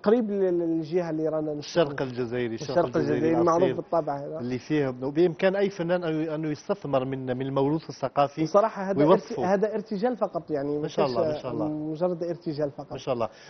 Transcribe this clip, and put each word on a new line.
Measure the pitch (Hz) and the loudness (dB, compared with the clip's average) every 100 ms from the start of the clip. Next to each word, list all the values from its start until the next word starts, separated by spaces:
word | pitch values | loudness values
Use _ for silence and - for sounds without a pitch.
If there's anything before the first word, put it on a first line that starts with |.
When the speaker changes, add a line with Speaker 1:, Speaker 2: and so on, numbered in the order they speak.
Speaker 1:
قريب | 208 240 214 | 4 4 4
لل-، | 202 185 175 | 0 2 2
للجهة | 170 165 151 175 170 | 0 -2 0 -2 0
اللي | 156 156 | -2 -2
رانا | 156 156 | 0 -2
نشتغل. | 147 | -4
Speaker 2:
الشرق | 139 175 151 139 | -2 2 2 0
الجزائري، | 135 120 120 123 120 | -4 -4 -4 -2 -2
الشرق | 113 143 | -4 -2
Speaker 1:
الشرق | 175 | 0
الجزائري | 160 160 143 147 | 2 0 0 2
Speaker 2:
الجزائري | 156 165 | 2 4
Speaker 1:
معروف | 175 165 | 4 4
Speaker 2:
الأصيل. | 131 123 | 2 0
Speaker 1:
بالطبع | - 170 151 143 | -2 -2 -2 -4
هذا. | 147 156 | -6 -8
Speaker 2:
اللي | 123 127 | -4 -6
فيه، | - 151 135 | -2 0 0
وبإمكانه | 123 131 147 175 156 190 196 | -2 -2 2 2 2 0 2
أي | 196 | 0
فنان | - 170 180 | 0 0 0
أنه، | 175 156 160 | 0 -2 -2
أنه | 151 156 | -4 -4
يستثمر | 147 - 196 147 135 | -4 -4 -4 0 0
من، | 131 135 127 127 | 0 -2 -4 -4
من | 135 | -2
الموروث | 139 139 160 - | 0 2 0 -4
الثقافي | - 131 - 143 - | -6 -2 2 0 0
Speaker 1:
وصراحة | 156 202 220 202 190 | 2 4 4 0 -2
هذا | 190 | 4
Speaker 2:
ويوظفه. | 147 190 - | 6 6 4
Speaker 1:
ارت-، | 214 | -2
هذا | 180 196 208 | 0 2 0
ارتجال | - - 202 240 233 | -2 -4 -2 -2 0
فقط، | 196 165 160 | -2 -4 -4
يعني، | 147 143 147 | -2 -2 -2
Speaker 2:
ما | 156 | -2
شاء | 170 | 0
Speaker 1:
مش | 143 | 0
Speaker 2:
الله، | 120 160 | 2 0
ما | 151 | -2
شاء | 135 | -4
الله. | 120 156 | -4 -4
Speaker 1:
مجرد | 151 156 156 180 170 | -4 -6 -2 -2 -2
ارتجال | 170 170 170 143 147 | -4 -4 -6 -2 -4
فقط. | 143 139 | -4 -12
Speaker 2:
ما | 131 | -8
شاء | 143 | -4
الله. | 123 110 - | 0 -2 -4